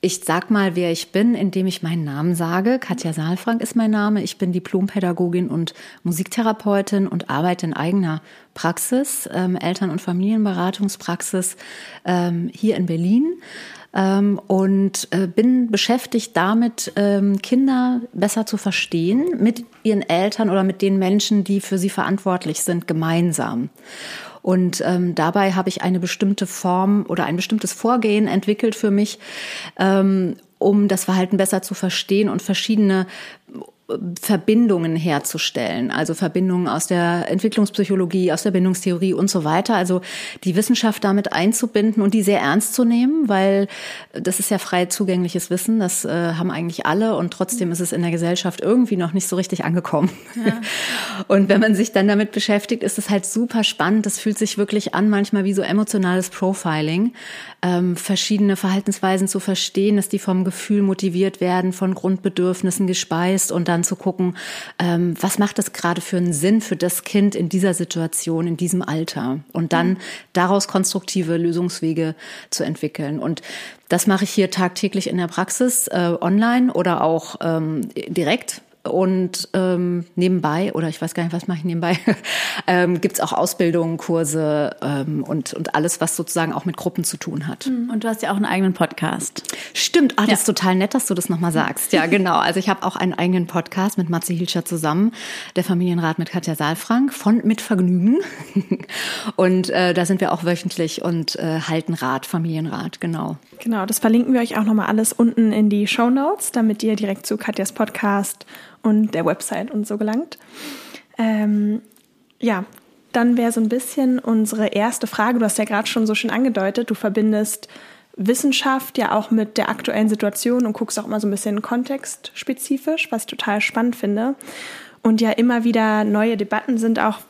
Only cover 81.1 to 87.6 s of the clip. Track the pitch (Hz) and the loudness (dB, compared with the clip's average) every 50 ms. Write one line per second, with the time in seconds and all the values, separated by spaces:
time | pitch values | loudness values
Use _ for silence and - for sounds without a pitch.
81.1 | - - 170 170 165 175 - - 180 160 156 180 170 170 165 170 180 160 - - | -4 -4 -4 -2 -4 -4 -4 -4 -6 -4 -4 -4 -4 -2 0 0 0 0 2 0
82.1 | 208 - - - - - - - - - - - 180 180 180 175 180 165 - 202 | -2 -2 -2 -8 -6 -4 -4 -6 -6 -6 0 2 4 4 4 4 2 2 0 -2
83.1 | - - - 156 - - 156 180 - - 185 170 165 170 165 165 165 160 - - | 0 0 -2 -2 0 0 0 -2 0 0 0 2 2 2 0 0 -2 -4 -4 -2
84.1 | 170 165 165 147 147 160 156 151 151 151 147 - - - - 139 143 139 135 156 | 0 0 0 0 -2 0 0 0 0 0 0 -2 -4 -6 -4 -4 -2 -2 -2 -2
85.1 | 151 147 135 - 147 160 - - - - 165 - - 151 151 175 - - - 165 | -4 -4 -4 -2 -4 -4 -4 -4 -6 -6 -8 -4 -2 -2 0 0 0 -2 -2 -2
86.1 | - - 170 - - 170 165 156 - - - 180 160 - - 180 - - 165 - | -2 -4 -6 -4 -2 -2 -2 -2 -2 -4 -4 -6 -6 -4 -4 -4 -4 -2 -4 -4
87.1 | - 165 - - - - 147 160 - - | -6 -6 -8 -6 -6 -6 -6 -6 -8 -6